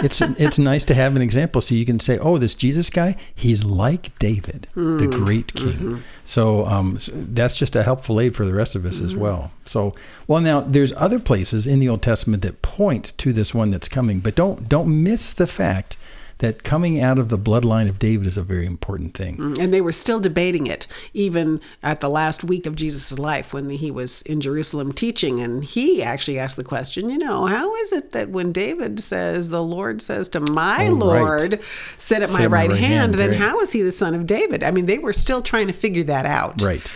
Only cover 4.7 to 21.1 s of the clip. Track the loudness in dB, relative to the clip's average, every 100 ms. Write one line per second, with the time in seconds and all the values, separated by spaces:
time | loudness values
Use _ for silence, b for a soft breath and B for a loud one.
4.7 | -4 0 2 2 2 2 0 -2 -4 -2
5.7 | -2 -4 -6 B B -2 2 4 4 2
6.7 | 2 0 -2 -6 -10 -4 0 0 0 0
7.7 | 2 2 0 0 2 2 0 0 0 -2
8.7 | -2 -4 -4 -4 -2 -2 -2 -6 -12 -6
9.7 | -2 -2 B B B 0 2 4 2 4
10.7 | 4 2 2 0 2 2 2 2 -2 2
11.7 | 2 2 2 2 2 0 -2 -2 -4 -4
12.7 | 0 0 0 -4 -4 0 0 0 0 0
13.7 | 0 -2 -2 0 0 0 2 0 0 0
14.7 | 2 4 2 2 2 0 0 0 0 0
15.7 | 0 -4 -12 B B B -2 -2 -2 0
16.7 | 2 2 2 2 2 2 0 2 4 4
17.7 | 4 2 2 2 2 0 -2 -2 -2 -2
18.7 | -4 -6 -6 -8 -8 -8 -6 -4 -2 2
19.7 | 2 2 2 0 0 0 2 0 0 -2
20.7 | -4 -8 B B